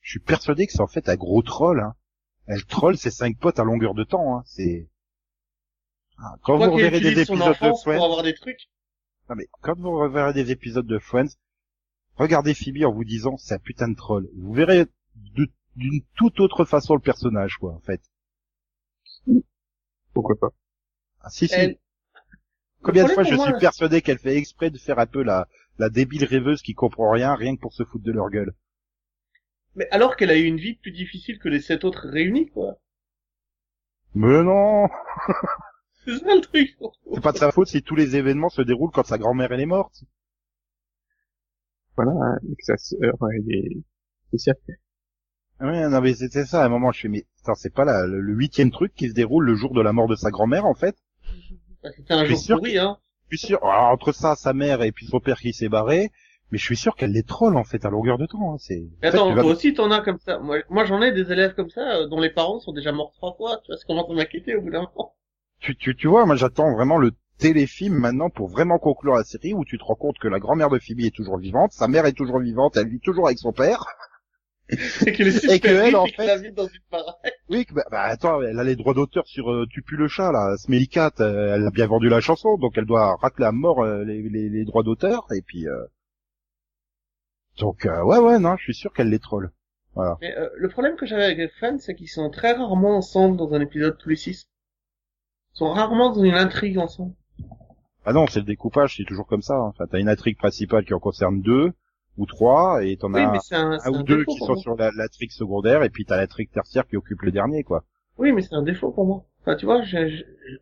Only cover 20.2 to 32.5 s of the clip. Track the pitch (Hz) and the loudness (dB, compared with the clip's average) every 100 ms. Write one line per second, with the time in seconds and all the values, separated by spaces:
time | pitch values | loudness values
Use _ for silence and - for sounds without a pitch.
20.2 | 107 107 - - _ _ _ _ _ _ | -2 -2 -2 -6 _ _ _ _ _ _
21.2 | - - 170 180 185 - _ _ _ _ | -14 -4 -2 2 0 -2 _ _ _ _
22.2 | _ _ _ _ _ _ - 175 254 381 | _ _ _ _ _ _ 2 4 4 4
23.2 | 302 262 277 240 180 - 160 160 156 131 | 2 2 0 2 2 2 0 0 0 -2
24.2 | 131 143 143 - 165 139 - 131 117 135 | 0 -2 -2 -4 -6 -6 -6 -2 -2 -2
25.2 | 123 92 90 _ _ - 110 113 131 147 | 0 0 -2 _ _ -4 -2 0 -2 0
26.2 | 139 131 127 147 - 104 120 - 110 113 | 0 0 0 -2 -4 -4 -4 0 0 2
27.2 | 127 135 120 135 113 - 117 117 110 110 | 0 -2 -4 -6 -10 -10 -10 -8 -6 -6
28.2 | 98 101 98 - _ _ _ _ _ _ | -4 -4 -6 -10 _ _ _ _ _ _
29.2 | _ _ _ _ _ - - 202 247 - | _ _ _ _ _ -10 -2 2 2 2
30.2 | 180 160 165 160 196 233 202 170 180 185 | 4 4 4 0 -6 -10 -14 -12 -12 -14
31.2 | - 220 160 147 - 160 190 - 135 143 | -14 -8 -4 -4 -2 -2 -2 -6 -8 -4
32.2 | 180 254 311 | 0 0 -2